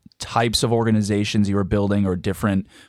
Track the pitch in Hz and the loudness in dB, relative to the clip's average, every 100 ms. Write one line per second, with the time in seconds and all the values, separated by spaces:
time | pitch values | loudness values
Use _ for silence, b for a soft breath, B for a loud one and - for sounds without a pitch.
0 | - - - - 120 104 120 113 113 107 | -20 -18 -4 -2 0 0 0 2 2 2
1 | 101 104 104 110 101 101 95 104 101 101 | 2 0 0 0 0 0 0 0 0 0
2 | 98 90 101 92 107 95 B B | 0 -2 -4 -2 0 0 B B